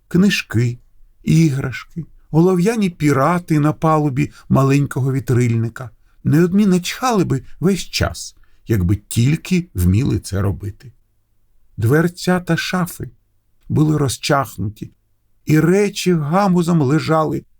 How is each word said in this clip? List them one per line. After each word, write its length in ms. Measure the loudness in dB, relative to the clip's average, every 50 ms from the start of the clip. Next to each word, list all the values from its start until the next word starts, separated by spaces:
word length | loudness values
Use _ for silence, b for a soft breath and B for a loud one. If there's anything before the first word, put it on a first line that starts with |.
| _
книжки, 720 | -2 2 2 4 4 2 0 -2 -2 -2 -2 0 -2 -4 -8 _ _ _ -20 -20 -20 _ _ -2
іграшки, 840 | 2 2 4 4 2 0 -2 -6 -6 -8 -10 -14 -14 -14 -14 -14 -14 -16 -20 _ -2
олов'яні 580 | 2 2 4 4 4 2 2 0 0 0 -2 -2
пірати 720 | -2 -2 0 0 2 2 2 0 0 -2 -2 -2 0 0
на 140 | 2 0 0
палубі 580 | 0 0 0 2 2 0 0 -2 -2 -4 -4 B B B B
маленького 640 | 2 2 4 4 2 2 0 0 -2 -4 -2 -2 -2
вітрильника 760 | -2 -2 0 0 2 2 2 0 0 -2 -4 -6 -10 -14 -16 -18 _ _ _ _ _ -2
неодмінно 560 | 0 2 4 2 4 2 2 2 4 2 0
чхали 440 | 0 -4 -8 -4 -2 0 0 0 0
би 200 | 0 -2 -4 b b b b
весь 240 | 0 0 0 -2 -4
час, 520 | -6 -4 -4 -4 -4 -4 -8 -14 -16 -18 -20 -20 _ -20 _ -6
якби 280 | -2 -2 0 0 0 0
тільки 760 | -2 -4 -4 -2 0 0 2 0 -2 -2 -2 -2 -2 -2 -4 -4
вміли 460 | 0 2 2 2 2 0 0 -2 -4
це 220 | -4 -6 -6 -4
робити. 520 | -4 -4 -4 -6 -8 -12 -14 -14 -18 -20 -20 _ _ _ _ _ _ _ _ _ _ _ _ _ _ _ _
Дверця 600 | -4 0 2 2 2 2 0 -4 -4 -2 -2 -2 0
та 180 | 0 -2 -2
шафи 520 | -2 -2 -4 -4 -4 -4 -6 -8 -10 -14 -14 -16 _ _ _ _ _ _ _ _ _ _ -4
були 280 | 0 0 2 2 0
розчахнуті, 920 | 0 -2 -2 -4 -4 -4 -2 0 0 -2 -4 -6 -8 -8 -8 -8 -10 -14 -16 _ _ _ _ _ _ _ _ _ _ _
і 140 | 0 2 2
речі 540 | 4 4 4 2 2 0 -2 -2 -2 0 0
гамузом 680 | 0 0 0 0 0 2 2 2 2 2 2 2 2
лежали 640 | 2 2 0 0 0 0 0 0 0 0 -4 -6 -10 _ _ _